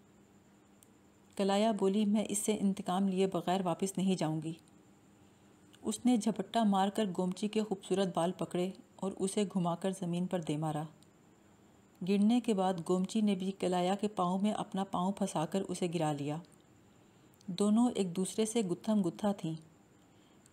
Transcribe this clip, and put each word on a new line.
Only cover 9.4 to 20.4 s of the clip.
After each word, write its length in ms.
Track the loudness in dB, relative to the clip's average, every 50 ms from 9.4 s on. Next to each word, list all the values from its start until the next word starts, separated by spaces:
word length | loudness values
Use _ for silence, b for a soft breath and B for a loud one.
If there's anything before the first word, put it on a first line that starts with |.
| -2
घुमाकर 460 | 0 0 0 0 0 -2 -2 -2 -4
ज़मीन 340 | -4 -4 -4 -4 -2 -2 -2
पर 160 | -2 -2 -4
दे 140 | -2 -2 -2
मारा। 320 | -2 -2 -2 -2 -4 -6 -8 -12 -20 -20 -20 _ _ -20 -20 -20 _ _ -20 -20 -20 -20 -20 -20 -20 _ _ _ -8
गिरने 380 | -2 0 2 4 4 4 4 4
के 140 | 2 2 2
बाद 260 | 2 2 2 0 0
गोमची 420 | 0 0 2 2 2 0 0 2
ने 120 | 2 2 2
भी 160 | 2 -2 -4
कलाया 440 | -4 -2 -2 0 2 2 2 2 0
के 140 | 0 -2 -4
पाँव 340 | -2 -2 -2 0 0 0
में 100 | 0 0
अपना 320 | 0 -2 -6 -4 -4 -4 -4
पाँव 280 | -2 -2 -2 -2 -2
फंसाकर 500 | -2 -2 -4 -2 0 -2 -2 0 -2 -2
उसे 260 | -2 -2 -4 -4 -4 -2
गिरा 240 | 0 0 0 0
लिया। 300 | 0 -2 -4 -6 -6 -6 -10 -14 -20 -20 -20 _ -20 -20 -20 -20 b b b b b b b b b b -12 -10
दोनों 420 | 0 2 4 6 6 6 6 4
एक 200 | 2 0 -2 -2
दूसरे 340 | 0 -2 -2 -2 0 -2 -2
से 160 | 0 0 0
गुत्थम 400 | 0 0 -2 -2 0 2 2 2
गुत्था 300 | 2 0 -2 0 -2 -2
थीं। 240 | 0 0 -4 -6 -6 -6 -10 -18 -20 -20 -20 _ -20 -20 B B B B B B B B